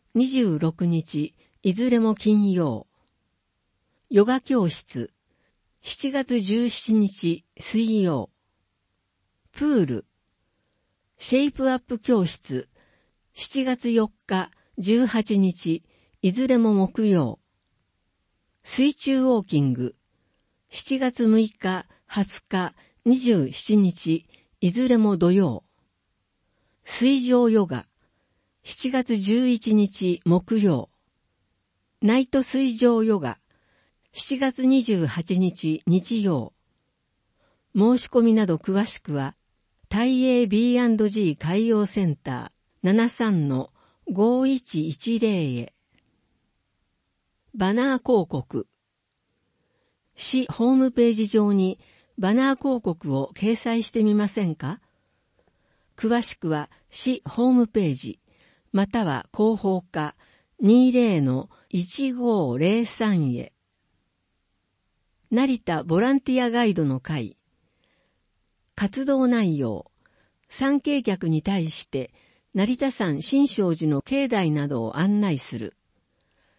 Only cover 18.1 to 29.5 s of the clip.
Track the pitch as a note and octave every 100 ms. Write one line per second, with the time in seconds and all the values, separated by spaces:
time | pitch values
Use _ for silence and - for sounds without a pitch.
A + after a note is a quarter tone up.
18.1 | _ _ _ _ _ - - C#4 - -
19.1 | C4+ C4 A#3+ F3+ D3+ C#3 B2 B2 - _
20.1 | _ _ _ _ _ _ - - C4 B3+
21.1 | B3 A3+ A3 G#3+ - F#3+ F#3 - _ _
22.1 | - G3 - - F#3+ F3 - _ _ A#3
23.1 | B3+ B3 G3+ C3 - - G#3+ F#3+ F3 D#3+
24.1 | E3 - _ _ _ F3+ G3+ B3+ A#3 G#3+
25.1 | F#3 F3+ F#3+ F3+ A2 - _ _ _ _
26.1 | _ _ _ _ _ _ _ - - B3
27.1 | C4+ B3 B3 A#3+ A3 F3+ B2 - _ _
28.1 | _ _ _ _ _ - - C4 C4 B3
29.1 | A3 G3 A#3 B3+